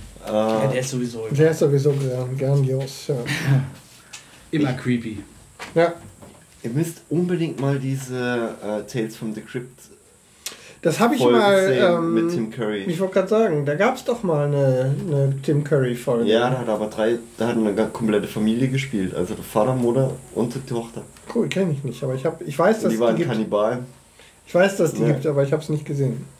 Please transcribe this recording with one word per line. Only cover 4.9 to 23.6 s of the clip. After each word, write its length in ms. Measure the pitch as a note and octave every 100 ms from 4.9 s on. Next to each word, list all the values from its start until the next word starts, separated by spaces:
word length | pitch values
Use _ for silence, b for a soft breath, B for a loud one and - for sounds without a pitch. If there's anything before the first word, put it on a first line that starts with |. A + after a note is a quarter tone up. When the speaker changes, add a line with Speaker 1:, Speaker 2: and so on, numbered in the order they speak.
| B2 A2+ G2+ F#2+ - - - - E3
Speaker 3:
Ja. 180 | E3+ E3+ - - - - - -
Speaker 1:
Ihr 60 | A#2
müsst 300 | B2 E3 - -
unbedingt 480 | D3+ F3+ F3 D#3+ -
mal 160 | C#3 C#3
diese, 760 | C3+ C3+ B2+ B2+ B2 B2 A2+ -
äh, 280 | G2+ G#2+ G2+
Tales 240 | B2+ A2 -
from 200 | A2+ G#2+
the 60 |
Crypt 380 | - B2+ - - - - _ _ B B B B B B
Speaker 3:
Das 180 | E3+ D3+
hab 120 | A#3
ich 80 | C4+
Speaker 1:
Folge 160 | B2 B2
Speaker 3:
mal, 300 | G3+ G3 F#3+
Speaker 1:
gesehen 260 | F#3+ F#3+
Speaker 3:
ähm, 200 | E3+ E3
Speaker 1:
mit 180 | E3 E3
Tim 180 | F3 A2
Curry. 320 | - A2 G#2 G2
Speaker 3:
ich 140 | E3
wollte 120 | F#3 G3
grad 120 | F#3
sagen, 360 | G#3+ A3+ D3+ C#3
da 100 | D3+
gab's 300 | G#3 C4 -
doch 180 | A#3
mal 220 | F#3 D3+ D3
eine, 480 | C#3+ C3+ B2+ C3+ C#3+ G3+
eine 280 | C#3+ C#3 C3+
Tim 200 | - C#3+ D3
Curry-Folge. 640 | D3 B2+ A#2+ - A#2 A2+
Speaker 1:
Ja, 200 | A2 B2
da 100 | B2+
hat 100 | A2+
aber 180 | G#2+ G#2+
drei, 300 | - A2 A#2 - -
da 100 | A2+
hat 100 | A#2+
eine 160 | A2 G2
ga-, 100 | A2
komplette 400 | - A2+ G#2 F#2
Familie 400 | - G#2+ A#2 C3
gespielt. 440 | C3+ C3+ G#2+ F#2
Also 200 | - F2+
der 100 | F#2
Vater, 300 | - A2+ A2 B2+
Mutter 360 | A#2+ A#2+ C3 - - -
und 200 | A#2+ C3+
die 40 |
Tochter. 400 | - A#2 A#2 - - - - A#3
Speaker 3:
Cool, 140 | E3+
kenn 200 | F3+ F#3+
ich 120 | C#3
nicht, 180 | C3+ A#2
aber 120 | C3+ C3
ich 100 | D#3+
hab, 160 | D#3+
ich 160 | E3+ D3
weiß, 200 | F3 A3
Speaker 1:
Und 60 |
Speaker 3:
dass 80 | C3+
Speaker 1:
die 40 | A2
Speaker 3:
die 40 |
Speaker 1:
waren 140 | A#2 A2+
Speaker 3:
gibt. 120 | D#3+
Speaker 1:
Kannibalen. 500 | A2 G#2 G#2